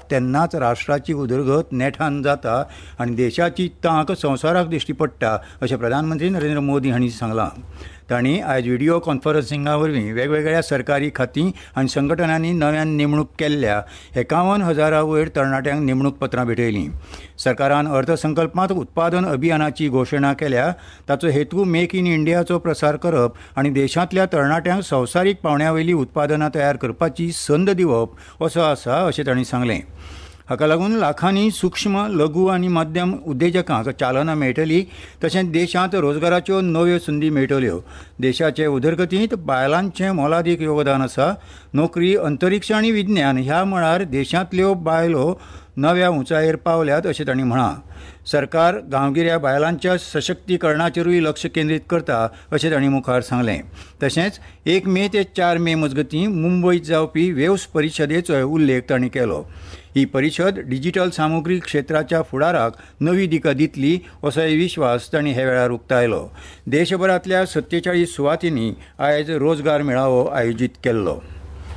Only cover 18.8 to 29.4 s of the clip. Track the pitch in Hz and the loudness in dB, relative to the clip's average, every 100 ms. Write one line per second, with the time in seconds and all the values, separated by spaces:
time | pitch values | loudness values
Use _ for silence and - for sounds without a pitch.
18.8 | 151 - 165 175 185 139 160 156 151 147 | -4 -2 0 0 0 0 0 0 0 -2
19.8 | 151 131 123 147 139 139 151 123 143 175 | 0 0 0 0 0 0 0 0 0 -2
20.8 | - - - 139 170 143 147 175 196 165 | -10 -12 -4 -2 2 0 0 0 2 2
21.8 | 175 190 180 165 156 175 170 175 170 147 | 0 0 0 2 2 2 0 -2 -2 0
22.8 | 147 151 175 156 120 - - - 143 139 | 0 0 0 2 0 -2 -8 -2 0 2
23.8 | 139 - 180 190 185 160 139 165 175 185 | 0 0 0 0 2 2 2 0 0 -2
24.8 | 190 139 123 180 185 196 165 147 160 160 | 0 0 0 2 2 0 0 0 2 2
25.8 | 165 170 127 - 147 151 151 151 143 139 | 2 0 0 0 0 2 0 0 0 0
26.8 | 127 - 165 131 170 165 - 147 190 185 | -4 -2 -2 0 -4 -4 0 2 4 2
27.8 | 175 117 113 - - - 160 170 156 139 | 4 2 0 -4 -20 -4 -2 2 2 0
28.8 | 120 139 180 139 139 127 | 0 0 0 0 0 -2